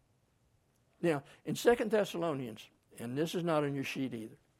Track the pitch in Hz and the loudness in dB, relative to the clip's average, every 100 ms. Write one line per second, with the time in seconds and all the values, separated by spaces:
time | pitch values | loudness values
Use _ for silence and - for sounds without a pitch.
0 | _ _ _ _ _ _ _ _ _ - | _ _ _ _ _ _ _ _ _ -2
1 | 170 147 - - - - 254 240 226 214 | 0 0 -2 -14 -6 2 4 4 4 2
2 | 185 170 165 135 123 110 - _ _ - | 2 0 -2 -2 -6 -10 -18 _ _ -12
3 | 117 131 170 190 170 156 143 139 135 135 | -6 -2 -2 -2 2 2 2 -2 -4 -4
4 | 131 117 110 - _ _ | -4 -4 -10 -14 _ _